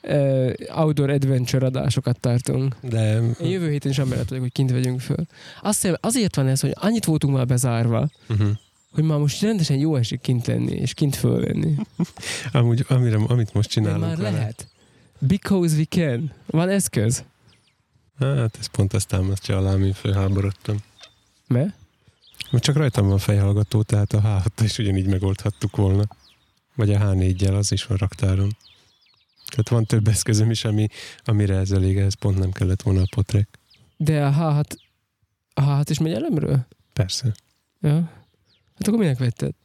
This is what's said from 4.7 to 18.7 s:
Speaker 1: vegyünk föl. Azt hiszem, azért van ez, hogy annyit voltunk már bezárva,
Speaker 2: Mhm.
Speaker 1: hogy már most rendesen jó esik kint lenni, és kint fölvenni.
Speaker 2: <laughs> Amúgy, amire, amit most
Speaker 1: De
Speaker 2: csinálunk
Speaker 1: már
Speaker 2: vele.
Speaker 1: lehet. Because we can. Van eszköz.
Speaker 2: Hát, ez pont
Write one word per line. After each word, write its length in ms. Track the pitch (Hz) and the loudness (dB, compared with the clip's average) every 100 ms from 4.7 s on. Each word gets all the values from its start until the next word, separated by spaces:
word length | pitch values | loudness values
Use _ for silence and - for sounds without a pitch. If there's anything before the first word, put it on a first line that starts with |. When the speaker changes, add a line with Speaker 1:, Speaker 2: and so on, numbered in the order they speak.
Speaker 1:
vegyünk 280 | 127 127 127 | 0 0 -4
föl. 260 | 120 - 165 - - - | -4 -4 -6 -10 -20 -10
Azt 200 | - 214 | -4 -2
hiszem, 140 | 202 196 | -2 -2
azért 360 | 214 247 196 - | -2 0 0 0
van 120 | 135 | 0
ez, 120 | 135 | 2
hogy 100 | 139 | -2
annyit 320 | - 185 233 185 | -2 0 0 0
voltunk 300 | 156 139 135 | 0 2 0
már 100 | 123 | 0
bezárva, 640 | 123 127 117 117 113 143 _ - | 0 0 0 0 0 -2 _ -4
Speaker 2:
Mhm. 200 | 107 104 104 _ _ _ | 0 0 -2 _ _ _
Speaker 1:
hogy 120 | - | -2
már 160 | 156 147 | 0 2
most 220 | 147 - | 0 0
rendesen 360 | 208 220 156 139 | 0 0 0 0
jó 180 | 151 147 | 2 0
esik 260 | 113 127 | -2 -4
kint 260 | - 123 117 | -2 -2 0
lenni, 240 | 117 123 | -2 -2
és 220 | - 131 | -2 -4
kint 220 | - 147 131 | 0 -2 0
fölvenni. 600 | 127 120 123 - 156 143 214 - 170 - | 0 0 0 -2 0 -2 -4 -6 -6 -6
Speaker 2:
<laughs> 340 | - - - | -10 -10 -4
Amúgy, 340 | 135 120 117 - | 0 2 0 0
amire, 280 | 131 123 110 | 2 2 2
amit 380 | 110 123 107 | 2 0 0
most 140 | 104 107 | -2 -2
Speaker 1:
De 60 | |
Speaker 2:
csinálunk 280 | - 101 - - | 0 0 0 -2
Speaker 1:
már 120 | 165 | -2
Speaker 2:
vele. 120 | 202 | -2
Speaker 1:
lehet. 360 | 170 110 117 - _ _ _ _ _ | -2 -4 -8 -18 _ _ _ _ _
Because 560 | 135 196 - 196 170 156 | 0 0 2 0 2 0
we 80 | |
can. 480 | 160 - 160 120 151 - - | 0 0 0 0 -4 -10 -4
Van 240 | 151 180 | -2 2
eszköz. 540 | 196 170 - 110 123 - _ _ _ _ _ _ _ _ - | 0 0 0 0 0 -6 _ _ _ _ _ _ _ _ -4
Speaker 2:
Hát, 380 | 131 143 113 - | -2 0 -2 -4
ez 60 | |
pont 260 | - | -10